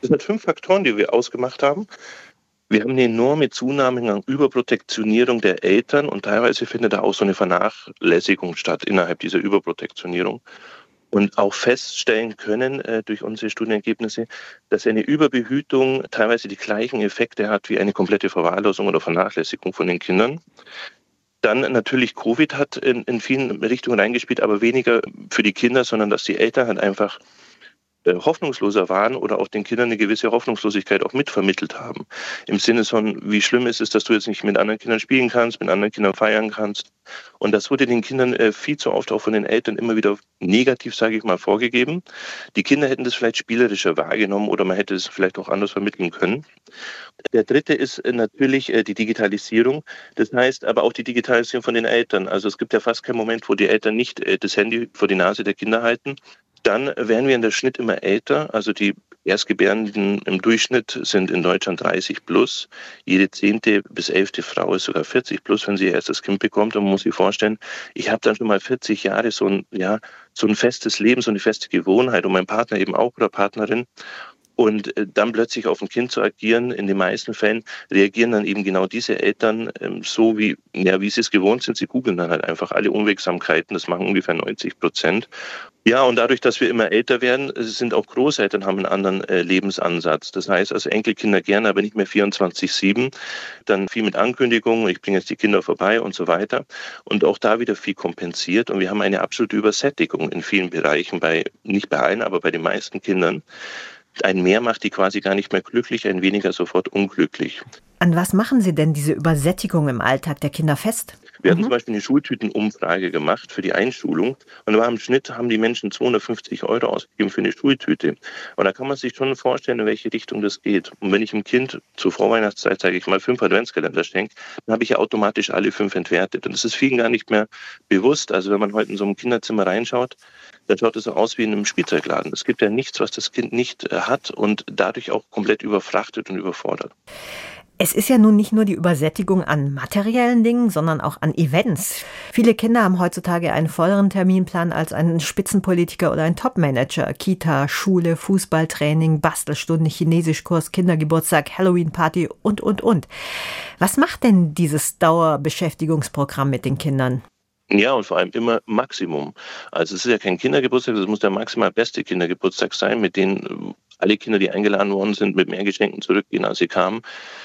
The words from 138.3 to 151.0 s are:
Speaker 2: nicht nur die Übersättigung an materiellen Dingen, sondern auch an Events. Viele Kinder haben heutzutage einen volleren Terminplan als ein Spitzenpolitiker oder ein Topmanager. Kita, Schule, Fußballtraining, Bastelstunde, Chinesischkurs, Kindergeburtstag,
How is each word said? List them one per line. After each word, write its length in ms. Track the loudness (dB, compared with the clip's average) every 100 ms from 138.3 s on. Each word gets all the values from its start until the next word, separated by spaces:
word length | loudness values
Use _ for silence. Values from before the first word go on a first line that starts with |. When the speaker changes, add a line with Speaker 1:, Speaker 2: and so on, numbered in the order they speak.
| 6
Speaker 2:
nicht 160 | 4
nur 140 | 2 2
die 80 |
Übersättigung 680 | 2 0 2 0 -2 0 0
an 300 | 0 0 -2
materiellen 720 | -4 -4 -2 0 2 4 4
Dingen, 240 | 4 4 2
sondern 320 | 2 0 0
auch 160 | -4 -2
an 120 | -2
Events. 680 | 0 2 2 0 -2 -4 -8 -12 -16 -4
Viele 240 | 4 4
Kinder 280 | 4 4 4
haben 160 | 4 4
heutzutage 560 | 0 -2 -2 0 0
einen 140 | 0 0
volleren 420 | 2 2 4 4
Terminplan 600 | 4 4 4 2 -2 -2
als 220 | -2 -2
ein 260 | 0 2 2
Spitzenpolitiker 920 | -2 -4 0 0 2 2 0 0 0
oder 100 | 2
ein 120 | 0 0
Topmanager. 760 | -2 0 2 2 0 -2 -4
Kita, 540 | -2 -2 -2 0 0 0
Schule, 480 | -2 0 2 2 0
Fußballtraining, 1080 | 0 0 2 0 0 0 0 2 2 2
Bastelstunde, 680 | 0 -2 -6 -4 0 0 0
Chinesischkurs, 840 | 0 2 2 2 -2 0 -2 0
Kindergeburtstag, 880 | 0 2 2